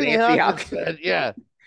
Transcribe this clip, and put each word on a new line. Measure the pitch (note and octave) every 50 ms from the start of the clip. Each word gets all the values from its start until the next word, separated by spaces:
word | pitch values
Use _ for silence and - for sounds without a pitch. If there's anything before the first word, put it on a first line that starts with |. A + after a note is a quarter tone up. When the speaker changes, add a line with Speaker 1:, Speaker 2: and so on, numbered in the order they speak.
| D4
Speaker 1:
Anthony | D4 -
Speaker 2:
Anthony | A3 A3+ A#3 A#3+ -
Speaker 1:
Hopkins | - - F3+ D3+ - -
Speaker 2:
Hopkins | - - -
Speaker 1:
said, | E3 E3 D3+ D#3
yeah. | F3 F#3 E3+ C#3+ A#2 G2+ - - _ _ _ _